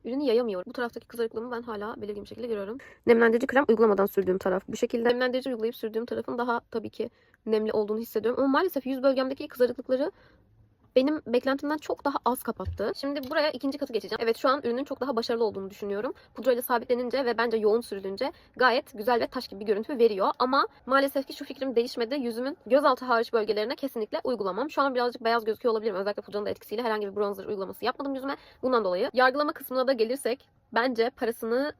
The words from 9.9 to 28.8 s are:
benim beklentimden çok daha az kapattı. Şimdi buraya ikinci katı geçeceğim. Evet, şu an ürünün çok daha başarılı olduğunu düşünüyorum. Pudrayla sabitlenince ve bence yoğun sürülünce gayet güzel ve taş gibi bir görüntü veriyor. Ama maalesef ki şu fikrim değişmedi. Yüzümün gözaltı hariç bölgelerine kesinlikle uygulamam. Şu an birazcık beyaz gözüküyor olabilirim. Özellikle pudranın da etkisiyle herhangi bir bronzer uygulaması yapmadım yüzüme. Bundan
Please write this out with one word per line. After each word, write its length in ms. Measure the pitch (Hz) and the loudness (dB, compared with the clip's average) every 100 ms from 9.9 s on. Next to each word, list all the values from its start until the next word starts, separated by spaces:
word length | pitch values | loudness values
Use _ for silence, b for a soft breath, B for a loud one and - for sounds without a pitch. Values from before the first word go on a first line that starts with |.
| 254 311 b b b b _ _ _ _ - | 0 0 b b b b _ _ _ _ 2
benim 260 | 262 311 - | 4 0 0
beklentimden 500 | 240 269 277 294 311 | 0 0 -2 -2 -4
çok 280 | - 494 285 | -4 -4 -2
daha 120 | 277 240 | 0 0
az 180 | 254 | 0
kapattı. 480 | - - 185 - 208 392 | -4 -6 -8 -4 -4 -4
Şimdi 340 | 277 285 262 | -6 -6 -2
buraya 220 | 320 302 | 0 0
ikinci 260 | 262 277 277 | 0 -6 -4
katı 160 | 269 | -4
geçeceğim. 260 | 208 185 220 | -4 -4 -2
Evet, 140 | 226 226 | -2 2
şu 120 | 277 | 2
an 120 | 285 | 2
ürünün 200 | 240 233 | 0 -4
çok 180 | 277 269 | -4 -6
daha 140 | 254 233 | -2 -2
başarılı 280 | 233 233 | -2 0
olduğunu 260 | 220 196 190 | -2 -2 -10
düşünüyorum. 440 | 196 202 202 254 - B - | -8 -6 -4 -6 -8 B -2
Pudrayla 260 | 226 240 | 0 0
sabitlenince 640 | - 240 233 247 247 254 247 | 0 -4 0 -2 0 -2 -2
ve 120 | 226 | 0
bence 200 | 240 226 | 0 2
yoğun 240 | 208 226 | 2 2
sürülünce 500 | 233 196 190 196 269 b b - | -2 -8 -8 -4 -6 b b 2
gayet 420 | 254 247 - 208 | 2 2 -2 -6
güzel 220 | 214 233 | 0 0
ve 80 | 269 | 0
taş 200 | 262 - | -6 -8
gibi 120 | 196 | -10
bir 60 | 214 | -2
görüntü 340 | 202 226 269 | -2 -2 4
veriyor. 320 | 233 196 233 - | 4 4 0 2
Ama 280 | 247 277 349 b - | 2 2 0 b 0
maalesef 420 | 269 277 277 277 | 2 2 -2 -6
ki 60 | |
şu 120 | 311 285 | -12 -12
fikrim 300 | 269 269 233 | -6 0 0
değişmedi. 400 | 247 - 226 294 | 0 -4 -4 -2
Yüzümün 420 | 240 220 262 330 214 | -4 -4 -6 -8 2
gözaltı 400 | 262 294 254 254 | 4 6 2 2
hariç 280 | 233 233 | 0 2
bölgelerine 420 | 233 208 214 214 294 | 0 0 -2 -2 -4
kesinlikle 460 | 269 233 214 311 | -6 -6 -4 -4
uygulamam. 460 | 262 240 196 185 294 | -4 -2 -2 -2 -2
Şu 120 | - | 0
an 140 | 277 247 | 2 2
birazcık 280 | 240 240 | -2 -2
beyaz 220 | 226 233 220 | 0 0 0
gözüküyor 260 | 214 247 | -2 0
olabilirim. 220 | 220 220 185 | 0 -2 -2
Özellikle 260 | 196 202 | -2 -4
pudranın 240 | 202 202 202 | -6 -6 -4
da 40 | |
etkisiyle 340 | 185 - 214 | -6 -8 -4
herhangi 240 | 240 214 202 | -2 -2 -4
bir 80 | 196 | -2
bronzer 300 | 202 196 - | -2 -2 -6
uygulaması 400 | 202 185 196 214 | -6 -6 -4 -4
yapmadım 300 | - 277 269 | -2 -6 -4
yüzüme. 220 | 269 - B B | -6 -8 B B
Bundan 220 | 254 247 | 0 2